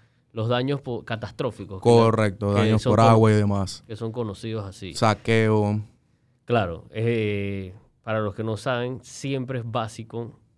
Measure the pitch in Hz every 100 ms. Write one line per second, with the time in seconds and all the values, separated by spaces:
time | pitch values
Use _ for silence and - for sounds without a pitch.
0 | _ _ _ 113 110 123 131 143 135 117
1 | - 113 113 - 135 - 95 95 120 117
2 | 113 110 107 95 101 101 107 110 127 113
3 | 113 113 110 107 104 101 95 - - 107
4 | 113 113 113 95 117 110 98 90 95 76
5 | 113 101 - 113 110 110 104 107 107 _
6 | _ _ _ _ - 117 92 82 - 110
7 | 117 117 107 101 101 98 95 98 _ _
8 | - 110 107 95 110 110 - 123 123 127
9 | - - 135 135 123 127 117 117 110 -
10 | 110 117 120 - _